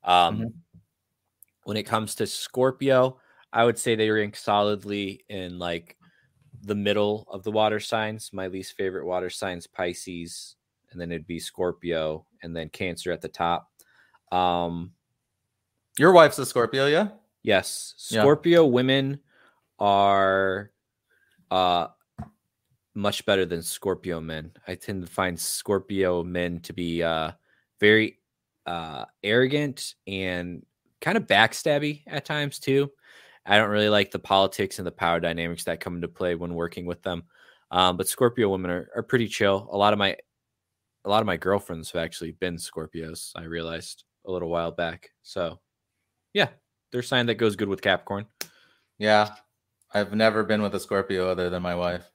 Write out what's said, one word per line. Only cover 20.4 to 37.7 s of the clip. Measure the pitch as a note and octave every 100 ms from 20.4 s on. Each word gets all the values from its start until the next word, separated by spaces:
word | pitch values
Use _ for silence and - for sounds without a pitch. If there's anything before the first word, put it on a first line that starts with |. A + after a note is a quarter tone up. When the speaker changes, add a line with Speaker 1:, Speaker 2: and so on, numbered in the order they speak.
| F#2+ F#2+ G#2+ _ _ _ _ _ _ _ _
Speaker 1:
uh, | F#2 F2+ F2 - _ _ - - _ _ _ _ _ _
much | G#2 G2+ - -
better | G2 F2
than | E2+
Scorpio | E2 - G2 F2+ F#2 E2+
men. | D#2+ D#2+ D#2+ _ -
I | F#2
tend | - G2 F2
to |
find | - F#2 E2+
Scorpio | - - - G2 - G2 F#2 F2+
men | F2 F2+ F2 E2+
to | -
be, | F#2+ F2 E2+
uh, | E2 D#2+ D#2 - _ _ _ _
very, | G#2 A2 A2 _ _ _ _ _ -
uh, | E2+ D#2+ C#2 A1 _
arrogant | G2+ A#2 C3 D3 D3 D3+ - - -
and | F#2+ F#2+ F2+ F2 F2 _ _ _ _
kind | D#3 G#3+
of | C#3
backstabby | G2 A2+ - D#3+ C#3+ D3 D3+ -
at | D3 -
times | D3 C#3+ -
too. | - C3+ C#3 _ _ - - _ -
I | G#2
don't | G#2+
really | G#2 G#2+
like | G#2 G2
the | F#2
politics | - G2 G2 - G2 -
and | F2+
the |
power | - F2 E2+
dynamics | E2+ E2+ E2+ E2+ -
that | E2
come | - F2
into | E2
play | - F2+ E2+
when | F2 E2+
working | E2+ - F2
with | E2+
them. | F#2+ F2 E2+ _ - _
Um, | _